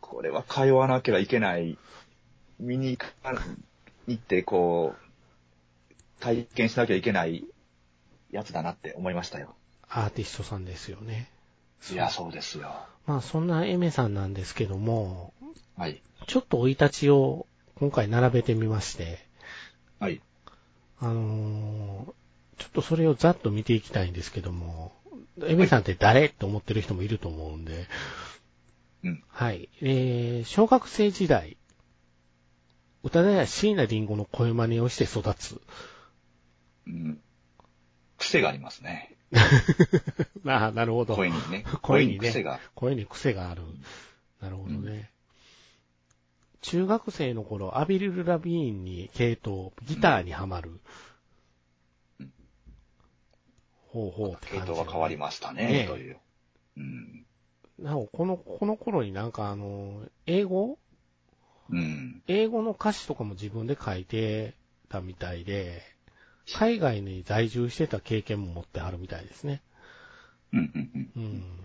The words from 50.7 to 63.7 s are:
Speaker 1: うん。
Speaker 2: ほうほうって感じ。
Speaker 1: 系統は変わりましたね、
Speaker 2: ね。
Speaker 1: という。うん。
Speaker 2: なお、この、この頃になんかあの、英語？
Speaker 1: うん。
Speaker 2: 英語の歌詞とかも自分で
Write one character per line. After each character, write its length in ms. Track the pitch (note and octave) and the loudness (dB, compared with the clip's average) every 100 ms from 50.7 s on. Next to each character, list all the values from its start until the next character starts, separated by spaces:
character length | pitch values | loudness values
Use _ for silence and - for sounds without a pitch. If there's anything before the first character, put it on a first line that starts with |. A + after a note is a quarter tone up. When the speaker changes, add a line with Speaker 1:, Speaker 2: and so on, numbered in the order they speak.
| D#2+ - - - _ _ _ _ _ _ _ _ _ _ _ | -16 -20 -20 -20 _ _ _ _ _ _ _ _ _ _ _
Speaker 1:
う 60 | |
ん。 80 | C2+ _ _ _ - - _ _ _ _ _ _ _ _ _ _ _ | -20 _ _ _ -20 -20 _ _ _ _ _ _ _ _ _ _ _
Speaker 2:
ほ 220 | A#2 G#2 | -6 -6
う 20 | |
ほ 160 | F2+ G#2 | -4 -6
う 40 | |
っ 40 | F2 | -6
て 100 | - | -8
感 120 | G2 | -8
じ。 60 | F#2 | -4
Speaker 1:
系 60 | |
統 60 | E2 | -4
は 120 | D#2+ | -4
変 100 | E2 | 0
わ 80 | D#2+ | -2
り 80 | D2+ | -2
ま 140 | D2 | -8
し 80 | - | -8
た 140 | D#2 | -12
ね、 160 | E2+ A2+ | -4 0
Speaker 2:
ね。 180 | C#3 G2+ | 2 0
Speaker 1:
と 120 | C2 | -6
い 120 | C2 | -12
う。 80 | - _ _ _ _ _ - | -18 _ _ _ _ _ -16
う 20 | |
ん。 460 | C2+ B1 A1+ - _ _ _ _ _ - | -14 -14 -16 -20 _ _ _ _ _ -14
Speaker 2:
な 200 | D#3 D3 | -8 -6
お、 80 | G#2+ | -6
こ 180 | - | -6
の、 140 | F3 F3+ | -4 -4
こ 260 | - - | -8 -6
の 140 | G#3 G#3+ | -4 -4
頃 260 | - G3 | -2 -2
に 80 | G#2+ | -2
な 140 | F#2+ A2 | -4 -8
ん 60 | |
か 180 | - G#2 | -6 -6
あ 40 | |
の、 480 | G2+ G2+ G2+ G2+ G2+ G#2+ _ | -6 -8 -8 -10 -12 -16 _
英 200 | - F3+ | -2 0
語？ 340 | G3+ F#3 A3 D4+ _ _ _ _ _ _ _ _ _ | 0 0 -2 -6 _ _ _ _ _ _ _ _ _
Speaker 1:
う 100 | F3 | -4
ん。 440 | E3 D3+ B2+ B2 - | -4 -6 -10 -14 -2
Speaker 2:
英 200 | F#3+ A3 | 0 2
語 160 | A3+ | 0
の 80 | A3 | -4
歌 240 | G3 G#3+ | -2 -2
詞 120 | G#3 - | -2 -6
と 80 | |
か 80 | C#3+ | -6
も 120 | G#2 | -6
自 160 | F#2 G#2 | -6 -8
分 160 | A2 | -6
で 100 | A2+ | -4